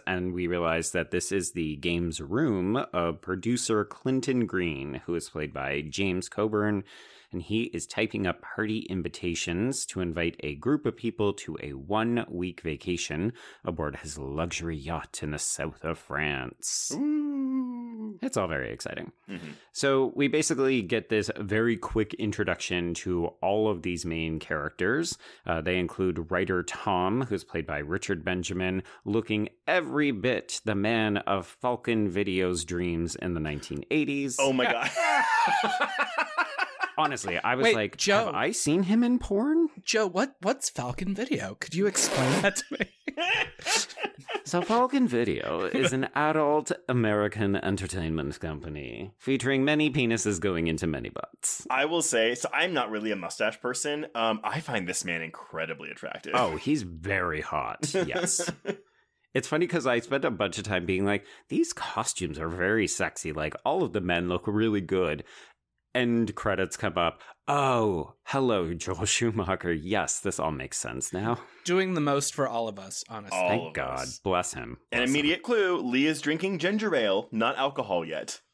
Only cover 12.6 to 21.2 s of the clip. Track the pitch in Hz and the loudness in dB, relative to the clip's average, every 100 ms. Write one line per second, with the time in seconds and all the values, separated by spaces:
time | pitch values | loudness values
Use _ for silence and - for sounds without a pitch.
12.6 | 82 73 - 87 - 76 101 120 - - | -6 -4 -2 -2 -2 -2 -2 -4 -16 -12
13.6 | - 82 76 69 78 76 67 73 85 - | -8 -4 -4 -6 -10 -10 -6 -4 -2 -4
14.6 | 82 78 69 80 - - 76 73 - - | -6 -6 -6 -8 -8 -8 -6 -4 -4 -4
15.6 | 78 - 78 85 - 71 76 69 64 - | -6 -6 -6 -6 -4 -2 -2 -2 -6 -8
16.6 | - - - 147 294 302 294 277 262 262 | -6 -4 -4 -2 0 0 -2 -2 -2 -2
17.6 | 254 240 240 226 220 190 262 - 92 76 | -2 -6 -10 -8 -10 -6 -4 -2 -2 -2
18.6 | 60 57 - - - - - 92 78 71 | -4 -6 -8 -10 -12 -16 -14 -12 -12 -16
19.6 | - - 139 135 131 - 143 147 156 135 | -14 -2 2 4 4 2 2 4 2 2
20.6 | 131 131 92 113 - 107 | 4 4 2 -2 2 0